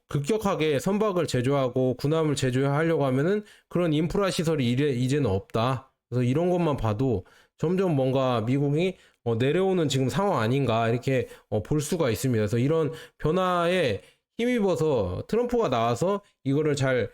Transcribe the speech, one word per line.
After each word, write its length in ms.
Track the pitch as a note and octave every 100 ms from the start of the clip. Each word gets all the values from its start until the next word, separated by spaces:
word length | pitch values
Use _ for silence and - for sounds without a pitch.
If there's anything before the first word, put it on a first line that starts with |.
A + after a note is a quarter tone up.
| _
급격하게 720 | C#3+ C#3 A3 G3+ D#3+ D#3 C#3
선박을 480 | F3+ G3+ G#3+ F3 D3
제조하고 680 | C3 A#2+ C#3 B2+ C3 B2+
군함을 400 | A#2+ C#3+ D#3+ D#3
제조하려고 680 | C#3+ C3 B2+ C#3 C#3+ E3 D#3+
하면은 400 | C#3 B2+ D#3 G#3 G#3 - _
그런 240 | E3+ F3
인프라 380 | D3+ E3 F#3+ G3
시설이 380 | - D#3+ D#3 A#2+
이래-, 220 | B2 D3
이제는 400 | B2 B2+ C#3+ B2+
없다. 600 | F#2+ - A2+ A#2+ C3 - _ _
그래서 160 | B2
이런 260 | B2 C#3 F3
것만 280 | F3+ E3 C3
봐도 460 | A2+ G#2+ C3+ G#2 - - _ _
점점 360 | D#3 F#3 F#3+
뭔가 460 | C#3+ C3 C3+ C3 B2
미국이, 560 | A2 C#3 C#3+ D3 F#3 F3+ - _
어, 140 | A#2+ A2+
내려오는 520 | C3 E3 F#3+ F#3 D3+
지금 200 | C3 C3
상황 320 | C#3+ G3+ D#3
아닌가 480 | A2 C3+ C3 A2 A2+
이렇게, 400 | A#2+ - C3 A2 - _
어, 140 | G#2+
볼 180 | - D3+
수가 300 | C#3+ F3+ C#3+
있습니다. 300 | G#2+ C3 A#2
그래서 180 | G#2 A#2
이런 340 | C3 E3 D#3 D#3 - _
변화에 800 | D3+ F3 F#3 F3+ E3+ F#3 C#3+ G2 - _ _ -
힘입어서 840 | A#3+ B3 G3 E3+ D#3 B2+ F#2 F#2+ -
트럼프가 420 | G#3+ A#3+ A#3+ G3+
나와서 520 | B2 A#2 A#2 F3 G3+ - _
이거를 320 | C3+ C#3 D3+ C#3+
잘, 340 | C3+ B2+ G2+